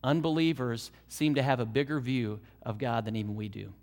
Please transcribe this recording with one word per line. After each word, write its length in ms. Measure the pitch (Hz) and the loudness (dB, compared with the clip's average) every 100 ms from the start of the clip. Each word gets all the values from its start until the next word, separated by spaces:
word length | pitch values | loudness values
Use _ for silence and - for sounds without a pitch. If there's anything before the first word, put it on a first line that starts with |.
unbelievers 880 | 127 151 160 160 165 156 127 117 - - - | 4 2 2 4 2 2 -2 -4 -6 -18 -16
seem 260 | - 151 139 | 0 2 4
to 80 | |
have 160 | 135 127 | 4 2
a 60 | 113 | 2
bigger 340 | 113 143 151 | 0 0 -2
view 400 | 123 131 110 107 - - | 0 0 0 -4 -10 -12
of 160 | - 104 | -8 -4
God 260 | 127 117 | -2 -2
than 140 | 107 110 | 0 -2
even 180 | 104 104 | -4 -4
we 140 | 107 | -6
do. 240 | 101 101 95 | -8 -12 -14